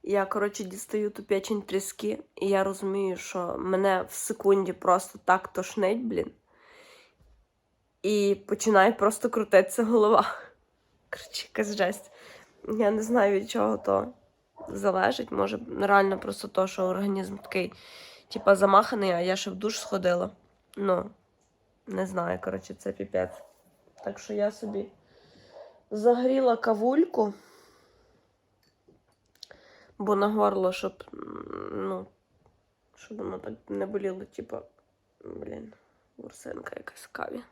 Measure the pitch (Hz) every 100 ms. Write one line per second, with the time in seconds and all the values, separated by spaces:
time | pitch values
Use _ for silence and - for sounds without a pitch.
0 | - 202 196 214 202 202 190 190 - 214
1 | 208 208 202 196 196 208 196 190 196 -
2 | 208 233 - - 196 196 196 190 196 196
3 | 196 180 - 185 175 - 185 190 196 185
4 | 185 - - - 196 196 185 180 190 180
5 | - - - 185 - - 185 - 190 226
6 | 240 196 - - _ _ _ - - -
7 | _ _ _ _ _ _ _ _ _ _
8 | 196 208 202 202 - 220 226 202 196 226
9 | 202 220 240 240 214 190 190 - 220 233
10 | 208 220 208 - - _ _ _ _ _
11 | _ - - - - - 208 208 185 214
12 | - - - - - _ - 214 208 214
13 | 220 240 202 196 220 233 208 202 - 98
14 | 247 - _ _ _ - - 196 196 185
15 | 190 - - 202 196 220 - - 196 202
16 | 196 190 208 196 202 - 190 - 185 185
17 | 202 196 190 196 - 92 - - - -
18 | - - _ - - 196 196 196 226 226
19 | 196 175 180 190 202 185 208 220 - 196
20 | 175 175 - - _ _ _ - 202 180
21 | 190 - _ _ _ _ _ _ - 190
22 | 185 185 170 185 - 190 - - 98 -
23 | 98 92 92 - - _ _ _ _ -
24 | - 202 - 208 208 214 214 202 - _
25 | _ _ _ - - - - _ _ 214
26 | 226 240 254 269 254 226 233 208 233 285
27 | 349 - 208 202 - - _ _ _ _
28 | _ _ _ _ _ _ _ _ _ _
29 | _ _ _ _ - - - - _ _
30 | 202 202 208 214 208 196 185 185 196 -
31 | - - - - - - 50 104 190 185
32 | 190 _ _ _ _ _ _ _ _ _
33 | - 214 190 190 214 220 - 202 196 208
34 | 196 185 - - 226 - - _ _ _
35 | _ _ - - - - 220 - _ _
36 | _ - - - - - - - - -
37 | - - - - -